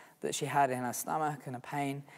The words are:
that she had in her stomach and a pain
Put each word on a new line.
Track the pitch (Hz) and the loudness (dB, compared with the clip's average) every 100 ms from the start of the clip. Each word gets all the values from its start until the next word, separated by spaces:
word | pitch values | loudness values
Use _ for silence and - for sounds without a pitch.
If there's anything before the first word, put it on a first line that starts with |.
| - - | -20 -6
that | - - | -2 -2
she | 143 | 2
had | 143 139 | 6 6
in | 127 | 4
her | 123 | 0
stomach | 117 - 156 151 147 - | -2 -2 0 0 -2 -6
and | 135 | -10
a | |
pain | - 147 139 139 143 | -6 -2 0 -2 -8